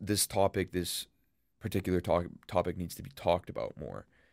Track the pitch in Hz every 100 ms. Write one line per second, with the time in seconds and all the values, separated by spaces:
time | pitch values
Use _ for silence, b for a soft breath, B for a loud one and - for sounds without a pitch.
0 | 101 101 - 101 98 98 90 90 85 -
1 | - _ _ _ _ _ 104 98 92 90
2 | 87 85 87 - - 90 87 90 85 -
3 | 92 - 87 90 - - - - 71 50
4 | - _ _